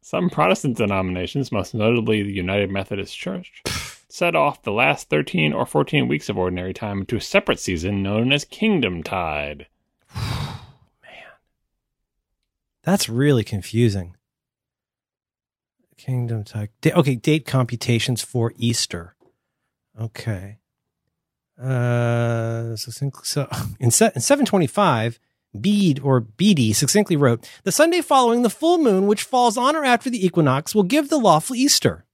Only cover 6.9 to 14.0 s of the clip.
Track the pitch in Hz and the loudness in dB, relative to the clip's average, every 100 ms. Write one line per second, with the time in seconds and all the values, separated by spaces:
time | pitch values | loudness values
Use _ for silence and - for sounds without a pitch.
6.9 | 98 98 110 - 196 - - - 90 90 | -6 -4 -6 0 0 0 -4 -2 -4 -2
7.9 | 101 98 104 123 143 - - 220 190 110 | -2 -2 0 0 0 -2 -2 0 2 0
8.9 | 87 80 95 82 73 73 73 67 _ _ | -4 -6 -4 -4 -4 -8 -12 -18 _ _
9.9 | _ _ - - - - - - _ _ | _ _ -10 -6 -6 -8 -12 -18 _ _
10.9 | _ - - - _ _ _ _ _ _ | _ -20 -20 -20 _ _ _ _ _ _
11.9 | _ _ _ _ _ _ _ _ _ - | _ _ _ _ _ _ _ _ _ -2
12.9 | 196 - 117 143 131 101 101 - 113 117 | 0 0 0 2 2 0 -6 -2 2 2
13.9 | 98 | 2